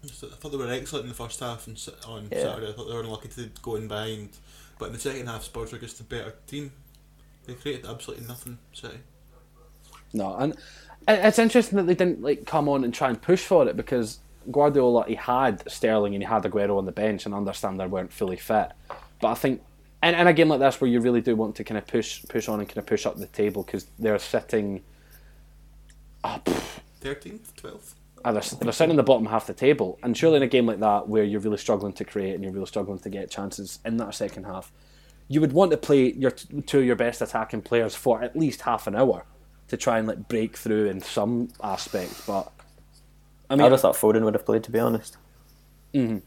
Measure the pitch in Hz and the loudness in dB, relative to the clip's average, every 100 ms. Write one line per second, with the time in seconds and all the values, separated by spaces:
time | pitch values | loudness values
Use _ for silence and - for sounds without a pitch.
0 | 147 - 139 - 151 139 123 127 - 151 | -18 -18 -20 -16 -10 -6 -4 -6 -6 -8
1 | 123 117 113 - 123 117 - 110 - - | -8 -12 -12 -10 -10 -10 -14 -16 -16 -16
2 | 113 113 104 - - - 110 107 120 117 | -16 -14 -8 -4 -4 -6 -10 -12 -10 -10
3 | 113 107 113 120 113 - - 110 110 104 | -8 -10 -12 -14 -16 -14 -8 -8 -6 -6
4 | 110 110 104 - - - - _ 101 113 | -6 -8 -14 -20 -20 -20 -20 _ -12 -8
5 | 139 131 123 113 - 117 113 120 113 - | -8 -8 -8 -10 -10 -12 -12 -12 -16 -18
6 | 113 120 110 - - 143 143 - - _ | -12 -10 -10 -16 -14 -12 -12 -16 -20 _
7 | _ _ - _ - 123 147 131 - 113 | _ _ -20 _ -18 -10 -8 -8 -10 -14
8 | - - 120 123 - 120 _ - 120 120 | -14 -14 -14 -14 -14 -16 _ -18 -18 -18
9 | - _ _ - _ _ - _ - - | -20 _ _ -20 _ _ -20 _ -20 -20
10 | - 113 95 95 143 - - - - - | -8 -4 -4 -2 -4 -4 -16 -20 -20 -8
11 | - 214 208 214 226 247 220 196 175 180 | 2 6 6 6 4 4 2 0 2 2
12 | 180 160 120 147 - 160 147 139 123 120 | 2 0 -2 -4 -2 0 2 2 0 0
13 | 135 117 - 180 - 170 127 - 117 127 | -2 -2 2 2 4 4 4 2 -2 -2
14 | 110 - - - - 139 147 143 123 120 | -2 -6 -20 -20 -4 4 4 6 6 6
15 | 110 117 - 123 131 98 - - 117 110 | 2 -4 0 2 2 0 -8 -2 2 2
16 | 104 101 95 110 98 104 101 101 95 90 | 2 -2 0 0 0 0 0 0 -2 -2
17 | 107 101 - 101 101 95 101 95 95 95 | -2 -2 -6 -4 -4 -4 -6 -6 -4 -4
18 | 90 - 95 90 - 110 - - - - | -6 -6 -6 -6 0 0 0 -8 -18 -18
19 | - _ 110 117 139 127 - _ _ _ | -18 _ -2 0 -2 -2 -8 _ _ _
20 | 165 170 175 160 165 143 135 - 131 120 | 0 6 6 8 6 6 4 4 2 4
21 | 120 120 117 110 110 107 107 107 - 120 | 4 2 2 0 -2 -6 -6 -6 -2 -2
22 | 107 - - 123 110 107 101 - - 107 | -2 -8 -6 -6 -4 -4 -4 -8 -2 -2
23 | - 92 98 - 104 101 92 101 - - | -2 -6 -12 -2 -2 0 -6 -8 -8 -4
24 | 113 104 - 117 - 110 101 98 - - | 0 0 0 -4 0 -2 -2 -6 -10 -20
25 | _ - - - - - - - - - | _ -20 -20 -20 -20 -20 -20 -20 -20 -20
26 | - - - - - 87 - - - _ | -20 -10 -8 -6 -4 -4 -6 -14 -20 _
27 | 135 143 - 220 - - - - - - | -10 -10 -12 -18 -20 -18 -18 -18 -20 -20
28 | - - 120 107 - - 117 - 160 156 | -20 -8 -2 -2 -2 -4 -4 2 4 4
29 | 123 127 110 110 - 98 131 147 95 - | 6 4 4 -2 -4 0 2 4 0 -2
30 | 123 113 165 151 131 127 117 101 107 101 | -4 2 4 4 4 4 4 2 2 2
31 | 104 107 104 104 107 104 - 107 101 95 | 2 0 2 0 -2 -4 0 -2 -2 -8
32 | 101 107 95 92 95 95 95 - 98 95 | -8 -4 -4 -6 -8 -8 -6 -6 -6 -8
33 | 107 98 98 - 101 98 98 - 113 113 | -10 -10 -10 -8 -8 -10 -12 -10 -6 -4
34 | 104 - 104 - 98 95 - _ _ - | -6 -6 -8 -8 -12 -12 -14 _ _ -20
35 | - - - 143 151 139 190 151 - 143 | -20 -20 -2 2 4 4 4 4 4 6
36 | 127 117 131 - - 143 - 143 127 117 | 6 4 -2 -2 -10 -10 0 2 4 2
37 | 120 117 110 113 110 110 - 120 113 - | 0 -2 -4 -4 -4 -8 0 0 0 -2
38 | - 110 120 151 156 - - 113 - 101 | 0 2 0 -2 -2 -2 -2 -2 0 2
39 | 131 87 - - - _ _ 120 - 113 | 2 2 -4 -20 -20 _ _ -4 0 0
40 | 110 - 104 117 110 - 113 107 104 95 | 0 -6 -4 -4 -4 -6 -2 0 0 -2
41 | - - 104 120 120 - 107 95 - 101 | -6 -2 0 -2 -4 -8 -8 -6 -6 -8
42 | 90 82 - 98 92 _ - _ _ _ | -8 -12 -6 -6 -6 _ -20 _ _ _
43 | _ _ _ _ _ 135 120 131 90 - | _ _ _ _ _ 6 8 8 6 4
44 | 107 110 110 107 - 110 110 113 120 113 | 4 6 4 0 0 0 2 0 2 0
45 | - - _ _ _ _ _ _ _ 143 | -4 -20 _ _ _ _ _ _ _ -2
46 | 120 107 | -2 -4